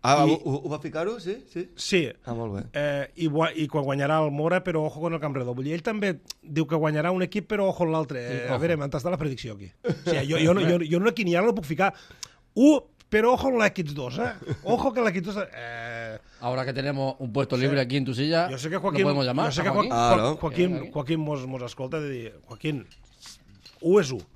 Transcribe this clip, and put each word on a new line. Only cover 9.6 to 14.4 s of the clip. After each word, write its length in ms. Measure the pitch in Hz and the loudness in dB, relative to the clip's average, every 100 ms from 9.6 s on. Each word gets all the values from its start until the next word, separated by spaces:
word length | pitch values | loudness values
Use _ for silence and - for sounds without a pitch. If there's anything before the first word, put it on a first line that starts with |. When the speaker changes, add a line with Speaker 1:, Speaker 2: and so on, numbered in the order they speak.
| 92 _ 247 | -14 _ -4
Speaker 2:
O 60 | - | -4
sigui, 220 | 175 156 135 | 0 0 2
jo, 80 | 160 | 4
jo 100 | 160 | 6
no, 120 | 190 170 | 6 4
jo, 120 | 175 | 2
jo 160 | 156 175 | 2 2
no, 100 | 214 | 2
aquí 140 | 233 | 2
ni 120 | 185 170 | 0 4
ara 120 | 220 | 2
no 80 | 208 | 0
puc 80 | 147 | -4
ficar. 280 | 151 190 - - - - _ _ - | 0 0 0 -20 -20 -20 _ _ 6
U, 260 | 277 285 - _ _ | 8 8 2 _ _
però 220 | 214 226 247 | 2 4 4
ojo 100 | 269 | 2
amb 80 | 247 | 2
l'X 300 | 208 - 156 147 | 2 0 -6 -6
dos, 240 | 123 135 | -8 -4
eh? 140 | 240 220 | -6 -6